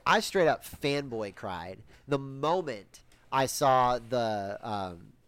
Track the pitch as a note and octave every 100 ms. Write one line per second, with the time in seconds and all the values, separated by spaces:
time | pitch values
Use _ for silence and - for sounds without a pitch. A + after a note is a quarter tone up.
0 | - G3+ - G3 D#3+ B2+ - - D3 C#3+
1 | C#3+ A2+ G#2 - G#2 F2+ F2+ G2 - -
2 | - C#3 C3+ C3+ D3 F#3 D3+ G#2+ F#2+ -
3 | _ _ _ C3+ C3 - C#3 B2+ B2 B2
4 | A2+ B2 A2+ G#2 G2 G2+ - G#2 F#2 E2+
5 | G#2 -